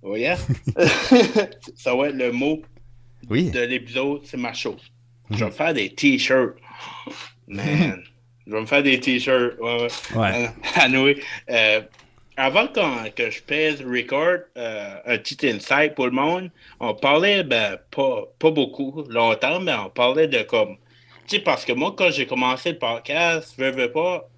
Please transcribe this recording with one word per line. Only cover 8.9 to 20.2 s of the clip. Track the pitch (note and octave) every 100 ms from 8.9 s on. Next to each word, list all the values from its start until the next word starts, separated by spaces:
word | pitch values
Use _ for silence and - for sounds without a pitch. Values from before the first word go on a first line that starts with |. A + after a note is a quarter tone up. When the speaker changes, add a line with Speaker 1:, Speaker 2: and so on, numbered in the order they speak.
| B2+
Speaker 1:
t-shirts. | B2+ B2 B2+ B2+ B2 -
Ouais, | A#2 A#2+
ouais. | A#2+ - - A2+
Speaker 2:
Ouais. | G#2 A2
Speaker 1:
Euh, | A#2+ - - -
anyway, | C#3 C3 C3+ C#3+ - - -
euh, | A#2+ A2 G#2+ - _ - _ _ -
avant | C3+ F#3 C4+
qu'on, | B3 F3 B2 A2 -
que | A#2
je | -
pèse | - C#3+ D#3 C#3+
record, | C3 B2 A#2+ C#3 E3 F3+ F3+ -
euh, | A#2 G#2+ G2+ G2
un | - A#2
petit | - C#3 C#3
insight | G#2+ - C#3 D3+ D3+
pour | B2+
le |
monde. | B2+ D3 F3+ F#3 _ - -
On | A#2+
parlait, | G#2 C#3 D3 F#3+ G3+
ben, | E3 A#2+ G#2 F#2+ _
pas, | - C3+ A#2 G2+ _
pas | D#3
beaucoup, | D#3+ F3+ - C3+ C#3+ C#3
longtemps, | A#2 A#2 A2 C3 F3
mais | F3+
on | A#2+ F#2+
parlait | - B2 C#3